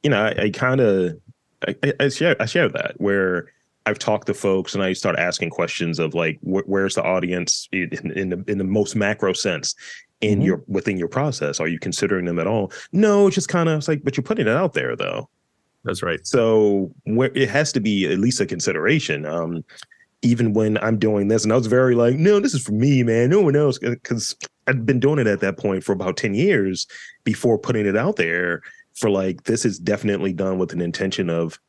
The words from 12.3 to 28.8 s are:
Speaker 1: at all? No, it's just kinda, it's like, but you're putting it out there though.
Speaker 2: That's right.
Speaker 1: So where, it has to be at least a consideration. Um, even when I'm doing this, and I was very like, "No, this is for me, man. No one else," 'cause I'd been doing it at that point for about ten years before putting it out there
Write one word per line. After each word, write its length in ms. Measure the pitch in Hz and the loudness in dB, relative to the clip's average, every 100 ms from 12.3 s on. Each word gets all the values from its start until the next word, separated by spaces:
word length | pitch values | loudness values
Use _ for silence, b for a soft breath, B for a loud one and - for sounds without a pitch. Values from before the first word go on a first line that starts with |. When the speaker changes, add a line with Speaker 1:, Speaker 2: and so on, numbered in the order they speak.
| 85 | -2
Speaker 1:
at 80 | 85 | 0
all? 240 | 110 98 B B | 0 -2 B B
No, 340 | 175 214 202 196 | 2 4 6 4
it's 80 | 190 | 4
just 140 | - | 0
kinda, 260 | 180 165 156 | 0 2 0
it's 120 | 143 | 0
like, 160 | 151 | 0
but 140 | 139 - | 0 -2
you're 60 | |
putting 240 | - 220 110 | -2 0 2
it 60 | |
out 200 | 131 180 | 2 0
there 220 | - 64 58 | 0 -4 -4
though. 340 | 50 50 - _ _ _ _ _ | -4 -6 -10 _ _ _ _ _
Speaker 2:
That's 180 | - 90 | -8 -4
right. 240 | 87 80 - | -4 -4 0
Speaker 1:
So 680 | 131 113 110 107 98 92 - | 2 4 6 6 4 -2 -8
where, 260 | - 110 131 139 | -2 0 0 0
it 140 | 127 | 0
has 240 | 139 151 | 2 0
to 80 | 131 | 0
be 240 | 107 101 90 | 0 0 2
at 100 | 90 | 2
least 200 | 113 127 | 0 0
a 60 | 92 | -2
consideration. 800 | 87 101 82 90 156 - 73 76 | -2 -2 0 2 0 0 -4 -4
Um, 400 | 82 82 85 - B B B B _ | -4 -4 -6 -10 B B B B _
even 320 | 120 117 113 | 0 2 2
when 240 | 104 107 107 | 2 2 0
I'm 200 | 110 110 | 0 2
doing 300 | 110 104 101 | 2 2 2
this, 160 | 113 | 2
and 80 | 107 | 2
I 60 | 117 | 2
was 100 | 113 | 4
very 260 | 127 131 120 | 4 4 4
like, 200 | 117 135 | 4 4
"No, 240 | 175 208 | 4 4
this 140 | 226 | 2
is 100 | 143 | -2
for 80 | - | -2
me, 320 | 107 131 135 | 0 4 4
man. 260 | 117 113 123 | 4 4 4
No 120 | 190 | 4
one 160 | 175 143 | 4 4
else," 200 | 147 123 110 - | 2 0 -4 -6
'cause 300 | - 117 - - - _ - | -4 -6 -6 -10 -16 _ -2
I'd 180 | 131 113 | 0 2
been 160 | 127 | 2
doing 180 | 135 151 | 2 2
it 80 | 110 | 2
at 140 | 98 | 0
that 160 | 98 90 | -2 -2
point 260 | 104 95 | -2 -2
for 80 | - | -2
about 240 | 95 92 90 | -2 -2 -2
ten 180 | 110 | -2
years 540 | 101 185 147 95 90 - B B B - | 2 2 2 0 -2 -8 B B B -4
before 340 | 107 123 110 | 0 2 0
putting 260 | - 113 101 | 0 0 0
it 120 | 101 | 0
out 180 | 151 - | 0 0
there 460 | 85 87 87 87 B B | -2 0 -2 -4 B B